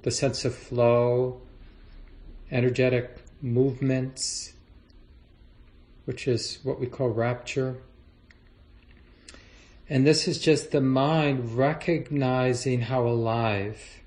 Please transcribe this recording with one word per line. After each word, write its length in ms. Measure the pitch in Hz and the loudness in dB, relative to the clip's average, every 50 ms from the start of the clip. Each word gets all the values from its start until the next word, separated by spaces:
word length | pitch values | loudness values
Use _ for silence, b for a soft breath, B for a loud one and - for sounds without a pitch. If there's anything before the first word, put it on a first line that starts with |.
the 100 | - 123 | -4 -4
sense 320 | 113 - 143 131 120 - - | -2 0 0 0 -2 0 -4
of 100 | 127 - | -4 -4
flow, 840 | - - - 123 120 120 117 120 120 120 123 120 123 127 127 127 123 - - b b b b b b b b b b b b b - - - - - - - | -4 -12 -6 0 4 4 6 6 6 4 4 2 2 0 -2 -4 -10 -18 -20 b b b b b b b b b b b b b -20 -20 -20 -20 -18 -12 -2
energetic 640 | 147 123 120 127 123 - 127 127 127 120 120 - - - - - - - | 0 2 2 2 4 4 2 4 4 2 -2 -4 -14 -18 -20 -20 -16 -10
movements, 1080 | 147 123 117 123 131 139 123 127 139 131 131 131 131 131 131 - - - - - - - - - - _ - - - _ - - - - - - - - - _ - - - - - - - - - _ - - - | -6 -2 2 2 2 2 2 0 0 0 0 0 -2 -4 -8 -8 -8 -8 -6 -8 -12 -14 -18 -20 -20 _ -20 -20 -20 _ -20 -20 -20 -20 -20 -20 -20 -20 -20 _ -20 -20 -20 -20 -20 -20 -20 -20 -20 _ -20 -14 -10
which 240 | - 123 - - 139 | -10 -10 -4 -2 0
is 320 | 123 117 - - - - | 0 0 -2 -6 -10 -8
what 160 | - 131 131 - | -6 -6 -6 -4
we 80 | 131 | -6
call 220 | 123 - - 135 123 | -8 -4 -2 -2 -2
rapture. 720 | 107 113 113 120 123 123 - - - 135 131 131 127 123 - - - - - - _ - _ - - - - - - - - - - - - - - - B B B B B B B B B B B B B B B B B - | 0 0 -2 -2 -2 -4 -8 -6 -4 -4 -2 -4 -4 -8 -14 -20 -20 -20 -20 -20 _ -20 _ -20 -20 -20 -20 -20 -20 -20 -20 -20 -20 -20 -20 -20 -20 -20 B B B B B B B B B B B B B B B B B -2
And 180 | 151 131 135 | 0 4 6
this 220 | 147 156 156 - 190 | 6 4 4 2 -2
is 100 | 156 - | -4 0
just 320 | - 160 151 135 - - | 4 4 4 4 2 -2
the 100 | - 147 | 0 2
mind 760 | 131 131 131 131 135 147 160 160 151 143 139 127 120 117 113 | 2 2 2 2 2 2 2 2 2 2 0 -2 -4 -4 0
recognizing 1300 | 120 135 147 156 156 - - 165 151 - - 147 143 135 127 127 127 127 127 123 120 - 135 123 123 | 0 2 2 0 -2 -2 -2 -2 -2 -2 -4 -2 0 0 0 2 2 2 0 0 0 -2 -2 0 0
how 260 | 117 120 131 127 120 120 | -2 0 0 0 2 2
alive 880 | 120 117 113 113 113 117 117 110 104 98 98 104 113 - - - - - - | 0 0 0 0 0 0 0 0 0 -2 -4 -6 -8 -12 -16 -20 -20 -20 -20